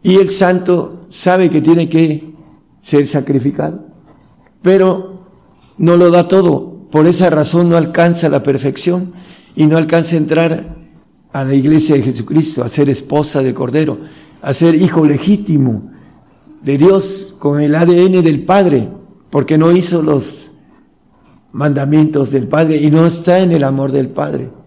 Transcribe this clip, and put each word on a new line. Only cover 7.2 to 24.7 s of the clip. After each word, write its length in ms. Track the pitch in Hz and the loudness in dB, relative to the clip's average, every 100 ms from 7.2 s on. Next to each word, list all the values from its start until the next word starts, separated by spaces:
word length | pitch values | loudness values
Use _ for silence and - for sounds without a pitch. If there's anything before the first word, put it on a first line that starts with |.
| 180 | 0
razón 400 | 151 151 170 175 | 0 0 0 2
no 80 | 170 | 0
alcanza 540 | 156 - 170 170 165 | 0 0 0 0 -2
la 120 | 143 | -2
perfección 680 | 143 139 139 - - 180 185 - - - _ | -2 -4 -4 -4 -4 -4 -6 -14 -20 -20 _
y 120 | - 151 | -2 0
no 100 | 160 | 2
alcanza 400 | 156 165 165 165 | 0 -2 0 -2
a 20 | |
entrar 580 | 143 156 165 160 - - - _ _ _ _ | 0 0 0 -4 -10 -18 -20 _ _ _ _
a 120 | - | -8
la 100 | 135 | -2
iglesia 400 | 139 135 156 156 | 0 2 2 2
de 80 | 147 | 0
Jesucristo, 600 | 117 117 113 151 156 - | 0 -6 -2 -2 -2 -4
a 60 | 120 | -6
ser 180 | - 143 | -2 0
esposa 540 | 135 - 147 151 147 | -2 -2 -4 -2 -2
del 100 | 131 | -4
Cordero, 460 | 123 127 135 156 - - - - _ | -4 -4 -2 -2 -4 -12 -20 -20 _
a 140 | - | -8
ser 200 | 135 165 | 0 2
hijo 300 | 160 185 165 | 2 2 2
legítimo 880 | 156 143 - 208 - 151 131 107 - - - _ _ _ _ - | 0 0 0 -2 0 0 0 -2 -8 -20 -20 _ _ _ _ -14
de 160 | 135 139 | -4 2
Dios 560 | 170 196 190 - - - | 4 4 0 -12 -16 -6
con 220 | 147 143 | -4 -2
el 140 | 147 | 0
A 100 | 156 | 2
D 220 | 170 175 185 | 2 4 4
N 160 | 185 | 4
del 220 | 165 147 | 2 0
Padre, 440 | - 190 185 139 101 - - - _ | 0 2 2 0 -2 -12 -20 -20 _
porque 300 | 143 135 156 | -4 0 2
no 120 | 160 | 4
hizo 300 | 180 175 175 | 2 0 -2
los 500 | 156 143 - - - - _ _ _ _ _ _ _ _ _ | 0 -2 -2 -12 -20 -20 _ _ _ _ _ _ _ _ _
mandamientos 800 | - 147 143 139 151 156 151 131 | -4 -2 -2 0 2 2 0 -2
del 180 | 135 131 | -2 -2
Padre 320 | 147 160 156 | -2 0 2
y 100 | 151 | 2
no 160 | 156 165 | 4 2
está 340 | 165 - 180 | 0 0 2
en 120 | 190 | 2
el 120 | 165 | 0
amor 280 | 139 135 139 | 0 -2 -2
del 160 | 135 127 | -2 -4
Padre. 420 | - 147 147 123 - _ | -6 -6 -6 -10 -16 _